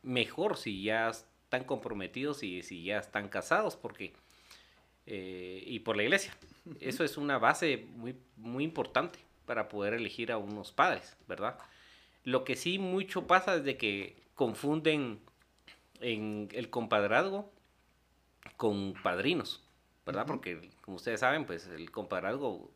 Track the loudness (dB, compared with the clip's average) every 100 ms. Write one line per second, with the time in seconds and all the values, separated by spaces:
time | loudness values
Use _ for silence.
0 | 0 0 0 0 0 0 -4 -2 0 2
1 | 0 -2 -14 _ _ -2 0 -4 -4 -6
2 | -6 -4 -4 -4 -6 -6 -8 -8 -2 -2
3 | 0 -6 -2 -4 2 2 2 -4 -12 -10
4 | -12 -12 _ -20 -20 -20 -20 _ _ _
5 | -12 -10 -8 -10 -10 -10 -8 -4 0 2
6 | 4 4 2 -12 -20 -20 -16 -6 -4 0
7 | 0 0 0 6 6 6 4 2 -2 -10
8 | -10 -10 -16 -14 -6 -2 -2 0 2 2
9 | 2 -6 -20 _ -2 -2 0 0 0 0
10 | -2 -4 -2 -2 -2 -8 -4 4 4 4
11 | -4 -20 -8 -4 -4 -4 -18 -20 -20 -20
12 | -20 _ 2 2 2 -2 0 0 2 0
13 | 0 -4 6 6 6 2 2 0 0 0
14 | -6 -12 _ 0 0 2 0 4 4 2
15 | 0 -6 -16 _ _ _ -20 -20 _ -8
16 | -4 -2 -2 -4 -6 -6 -4 -4 2 4
17 | 6 4 4 -2 -8 -18 _ _ _ _
18 | _ _ _ _ -20 0 0 2 -2 -2
19 | 0 2 2 0 -2 -10 _ _ _ _
20 | -6 -4 -2 -4 -6 -10 -12 -20 -12 -6
21 | -4 2 2 2 -2 -8 -8 -12 -10 -8
22 | -4 -2 -2 -2 -4 -4 -12